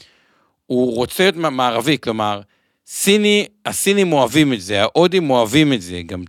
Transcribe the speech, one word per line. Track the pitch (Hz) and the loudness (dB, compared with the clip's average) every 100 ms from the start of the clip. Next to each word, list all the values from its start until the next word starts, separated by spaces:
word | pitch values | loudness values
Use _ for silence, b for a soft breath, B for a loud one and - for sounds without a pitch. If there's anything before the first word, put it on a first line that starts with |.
| b b b b b b - | b b b b b b -4
הוא | 123 127 117 | -2 0 -2
רוצה | 123 - | -4 0
להיות | 185 165 | 0 0
מ-, | 160 131 | -2 0
מערבי, | 123 113 127 139 | 0 0 0 -2
כלומר, | 120 110 104 101 101 _ _ _ - | -2 -2 -2 -4 -10 _ _ _ -16
סיני, | - - 208 208 208 - _ - | -4 2 2 4 2 0 _ -8
הסינים | 104 196 202 185 | -2 0 2 2
אוהבים | 147 117 147 147 | 2 2 2 2
את | 117 | 0
זה, | 90 101 | -2 -2
ההודים | 107 156 175 185 156 | 0 2 2 2 0
אוהבים | 123 110 139 151 | 0 2 2 2
את | 123 | 0
זה, | 90 90 85 | -4 -10 -10
גם | 90 | -12